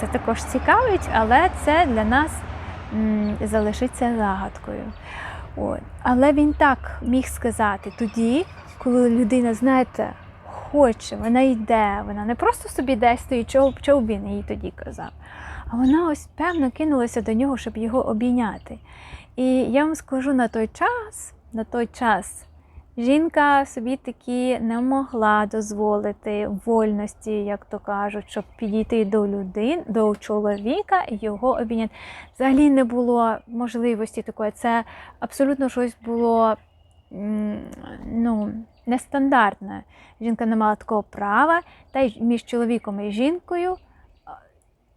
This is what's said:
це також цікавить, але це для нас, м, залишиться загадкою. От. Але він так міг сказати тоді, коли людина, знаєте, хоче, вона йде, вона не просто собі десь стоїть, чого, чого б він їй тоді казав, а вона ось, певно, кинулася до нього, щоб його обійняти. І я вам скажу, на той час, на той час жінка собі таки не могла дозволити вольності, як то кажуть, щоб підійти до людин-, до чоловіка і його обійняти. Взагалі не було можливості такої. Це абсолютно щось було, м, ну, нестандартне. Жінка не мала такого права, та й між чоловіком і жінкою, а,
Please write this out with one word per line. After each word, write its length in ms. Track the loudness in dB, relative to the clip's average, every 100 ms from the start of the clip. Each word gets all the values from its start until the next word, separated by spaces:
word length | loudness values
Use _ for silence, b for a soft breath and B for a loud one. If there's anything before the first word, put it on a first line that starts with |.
це 60 | -4
також 380 | -2 -2 -4
цікавить, 640 | -4 0 4 4 4 2 0
але 360 | 0 4 4 4 2
це 220 | 2 4 4
для 180 | 2
нас, 280 | 2 2 0 -4 -10 B B -14 -6
м, 420 | -2 0 0 0 -2
залишиться 720 | -2 0 0 0 -4 0 -2 0
загадкою. 680 | 0 -2 -6 -10 -10 -10 -10 -12 B B B B B -6
От. 240 | -4 -4 -8 -4
Але 300 | 0 4 6
він 200 | 6 4
так 480 | 4 2 2 -4 -8
міг 240 | -2 0 0
сказати 680 | -4 -4 0 0 -2 -8 -6
тоді, 480 | -4 0 0 0 -2 -10 -18 -6
коли 320 | 0 4 4
людина, 440 | 4 4 2 2
знаєте, 580 | 2 4 4 2 -2 -6 -8 -18 -20
хоче, 720 | -18 -16 -2 4 4 4 -6 -4
вона 240 | 2 4
йде, 640 | 4 2 2 2 2 0 -6
вона 180 | -6
не 100 | -4
просто 340 | 0 0 0 -4
собі 280 | -4 -2 2
десь 240 | 4 2
стоїть, 300 | 0 -4 0
чого, 220 | 2 2 2
чого 200 | 2 2
б 60 | 2
він 220 | -2 -4
їй 160 | -6 -6
тоді 240 | -8 -8 -10
казав, 340 | -14 -12 -14 -16 B B B B -8
а 60 | 0
вона 320 | 4 4 2
ось, 200 | -2 -8 -4
певно, 340 | -2 0 0
кинулася 500 | 0 0 2 0 -2
до 120 | 0
нього, 240 | 0 0 -2
щоб 200 | -6 -6
його 300 | -2 0 0
обійняти. 720 | 0 0 2 0 -4 -12 -18 B B B B B -2
І 80 | 2 2
я 220 | 2 2
вам 100 | 2
скажу, 400 | -2 -4 -4 0
на 140 | 2 0
той 200 | 0 -4
час, 680 | -2 -2 -2 -6 -14 -18 -20 -10
на 120 | -8
той 220 | -6 -4 -4
час 580 | -2 0 0 -2 -14 -20 b b b -14 -2
жінка 680 | 2 4 4 2 4 4 2
собі 300 | -4 -6 -6
таки 640 | -8 -10 -6 -2 0 0
не 200 | -2 0
могла 680 | 0 0 0 0 2 4 2
дозволити 1040 | -2 -4 -2 0 2 -2 -6 -6 -4 -4 -4
вольності, 680 | 0 2 2 0 -4 -8 -6
як 340 | -4 -4 -6
то 140 | -8 -10
кажуть, 460 | -6 -4 -4 -6 -8
щоб 160 | -10 -10 -8
підійти 480 | -4 -2 0 0
до 220 | 2 0 0
людин-, 560 | -2 -6 -2 -2 -2 -2
до 300 | 0 2 0
чоловіка 840 | -2 -2 0 -2 -2 -4 0 -2
і 160 | -2 -6
його 280 | -6 -2 0
обійняти. 440 | 0 -2 -2 -4 B B B B
Взагалі 360 | -2 2 6 6
не 140 | 6
було 520 | 4 2 2 4 2 0 -6
можливості 760 | -6 -4 -2 0 0 -4 -6
такої. 280 | -10 -6 -6
Це 340 | -2 0 0 -2 B B -10
абсолютно 480 | -8 0 0 2 0
щось 280 | 0 -4 -4
було, 520 | -6 0 2 4 4 0 _ _ _ _ _
м, 480 | -8 -4 -2 -4 -6 -10 -16 -16 -14 -6
ну, 460 | -2 0 0 -2 -6 -14 _ -4
нестандартне. 960 | -4 -2 -2 4 4 4 0 -10 -14 -16 b b _
Жінка 260 | -4 -2 0
не 100 | 2
мала 180 | 2
такого 280 | 0 -2 -4
права, 580 | -4 -6 0 2 4 2 b b _
та 80 | -2
й 200 | -2 0
між 240 | 0 0
чоловіком 560 | -2 -2 0 -2 -4 -6
і 100 | -4
жінкою, 640 | 0 0 0 -4 -4 -2 -4 b b b _
а, 60 | -20 -20 _ _ _ _ _